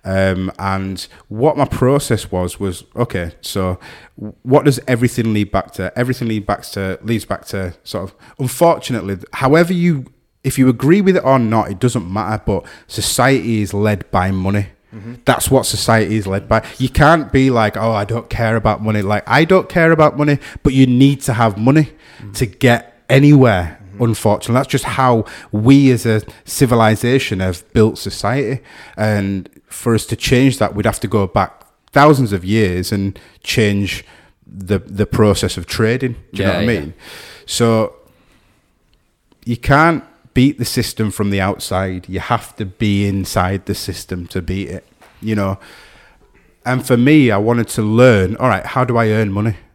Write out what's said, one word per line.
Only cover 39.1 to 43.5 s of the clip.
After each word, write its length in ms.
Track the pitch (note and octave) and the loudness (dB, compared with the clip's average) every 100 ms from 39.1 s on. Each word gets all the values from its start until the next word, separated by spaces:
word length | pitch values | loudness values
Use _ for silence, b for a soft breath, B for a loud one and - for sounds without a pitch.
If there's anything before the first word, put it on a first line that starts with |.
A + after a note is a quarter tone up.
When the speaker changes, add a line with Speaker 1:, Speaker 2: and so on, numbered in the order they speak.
| _ _ _ - | _ _ _ -8
Speaker 1:
you 120 | A#2+ | -6
can't 460 | - C#3 E3 D#3+ - _ _ | 2 4 4 0 -6 _ _
beat 240 | - C3+ D3 | 2 2 2
the 80 | - | -4
system 460 | - A2 - G#2+ | -4 -4 -4 -6
from 180 | - G2+ | -2 -2
the 100 | G2 | 0
outside. 680 | F#2+ - - F#2 F#2+ F#2 - | -2 -4 -4 -4 -4 -8 -8
You 100 | F#2 | -10
have 360 | - A#2 - - | -4 -4 -4 -12
to 100 | G#2 | -12
be 420 | - G#2+ G2+ G2+ | -4 0 0 0
inside 580 | G2 F#2 G#2 F2+ | -2 -4 -2 0